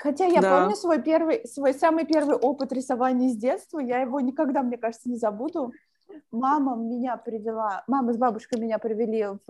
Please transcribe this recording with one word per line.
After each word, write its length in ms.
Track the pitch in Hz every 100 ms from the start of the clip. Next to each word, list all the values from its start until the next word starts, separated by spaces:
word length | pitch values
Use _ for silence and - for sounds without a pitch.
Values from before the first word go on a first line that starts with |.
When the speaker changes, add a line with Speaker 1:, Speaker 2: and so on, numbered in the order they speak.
Speaker 1:
Хотя 240 | 294 285 370
я 160 | 339
Speaker 2:
Да. 20 |
Speaker 1:
помню 320 | 381 370 370 415
свой 260 | 349 302
первый, 440 | 302 320 320 233 -
свой 280 | 285 269
самый 320 | 269 330 320 311
первый 320 | 311 294 269
опыт 340 | 254 277 269
рисования 580 | 254 262 240 262 247 254
с 60 | 220
детства, 440 | 247 392 - 311
я 200 | 247 247
его 220 | 254 277
никогда, 420 | 254 311 277 277
мне 140 | 247 240
кажется, 320 | 226 226 240
не 80 | 233
забуду. 560 | 220 208 285 339 240 - _ _ - 311 -
Мама 440 | 226 262 294 269 233
меня 400 | 226 240 254 233
привела, 680 | 240 220 220 220 214 190 -
мама 260 | 277 240
с 40 | 233
бабушкой 420 | 247 220 - 233
меня 200 | 226 214
привели 460 | 220 220 220 220 208
в, 140 | 202